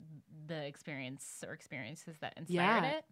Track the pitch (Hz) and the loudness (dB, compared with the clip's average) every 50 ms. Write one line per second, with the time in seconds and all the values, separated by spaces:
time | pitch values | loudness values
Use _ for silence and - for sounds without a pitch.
0 | 160 160 156 143 - - 156 156 151 151 160 156 143 143 151 - - 170 147 135 | -18 -16 -16 -16 -16 -16 -16 -12 -8 -6 -4 -4 -4 -6 -8 -8 -8 -6 -4 -4
1 | 131 127 135 139 - - - - - 90 147 - - - - 127 120 113 156 - | -4 -6 -6 -8 -10 -12 -10 -10 -8 -8 -8 -10 -10 -10 -8 -6 -6 -6 -8 -10
2 | - 175 156 - - 101 - - 160 180 175 175 175 196 233 226 247 269 302 320 | -12 -14 -10 -8 -8 -6 -6 -6 -2 2 4 6 8 8 8 8 6 4 2 0
3 | - _ | -2 _